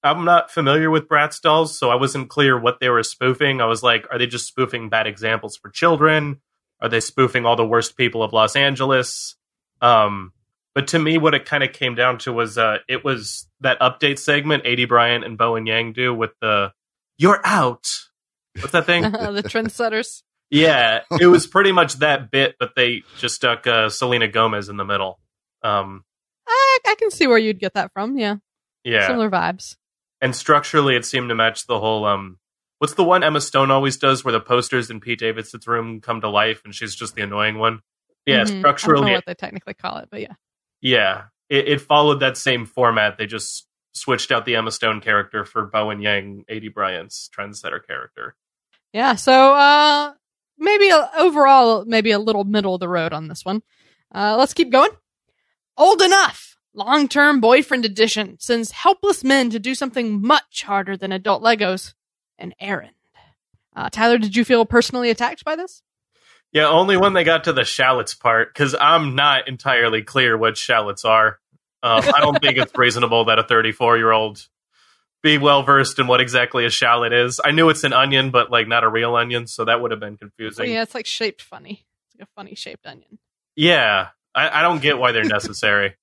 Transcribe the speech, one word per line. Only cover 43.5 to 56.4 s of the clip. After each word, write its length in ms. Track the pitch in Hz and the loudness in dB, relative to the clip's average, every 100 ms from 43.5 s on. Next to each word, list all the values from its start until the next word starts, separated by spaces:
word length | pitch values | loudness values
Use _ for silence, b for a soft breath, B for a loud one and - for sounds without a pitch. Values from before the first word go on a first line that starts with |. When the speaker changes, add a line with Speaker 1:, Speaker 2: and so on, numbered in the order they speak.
| - _ _ _ | -14 _ _ _
Speaker 1:
switched 360 | - - 120 - | -14 -4 -4 0
out 140 | 123 110 | -4 -2
the 80 | |
Emma 160 | 117 110 | -4 -4
Stone 300 | 107 113 107 | -4 -4 -4
character 440 | 107 104 101 107 | -2 -2 -2 -8
for 220 | 98 - 104 | -8 -8 -4
Bowen 340 | 110 107 104 | -4 -4 -4
Yang, 440 | 104 101 98 101 - | -4 -4 -6 -18 -16
A 120 | 110 | -14
D 80 | 107 | -14
Bryant's 600 | 104 95 92 95 - - - | -6 -6 -6 -12 -18 -18 -14
trendsetter 480 | 101 104 - 73 | -14 -12 -12 -12
character. 520 | _ 65 60 - 60 _ _ _ _ _ _ | _ -14 -14 -16 -16 _ _ _ _ _ _
Speaker 2:
Yeah, 240 | 208 262 226 | -4 -2 -2
so, 360 | - 262 269 | 4 6 8
uh, 580 | 285 285 294 302 294 294 285 _ _ _ _ | 8 6 6 4 2 -2 -10 _ _ _ _
maybe 300 | 320 415 403 | 0 2 4
a, 220 | 330 285 320 | 4 2 0
overall, 640 | 349 302 269 269 240 220 | 0 4 6 6 6 2
maybe 280 | 214 226 214 | 0 -2 0
a 60 | 208 | 0
little 260 | 214 208 | 0 -2
middle 300 | 202 214 196 | 0 0 0
of 60 | 185 | -4
the 80 | 180 | -4
road 240 | 175 165 | -4 -4
on 160 | 156 160 | -6 -10
this 160 | 160 | -12
one. 180 | - 208 - _ _ _ _ | -8 -8 -8 _ _ _ _
Uh, 220 | - 208 220 | -4 -2 2
let's 160 | 277 | 2
keep 180 | - 330 | 2 2
going. 180 | 262 339 - _ _ _ _ _ _ _ - | 4 4 0 _ _ _ _ _ _ _ 2
Old 240 | 320 403 | 4 6
Enough, 560 | 381 392 349 - | 4 4 2 -2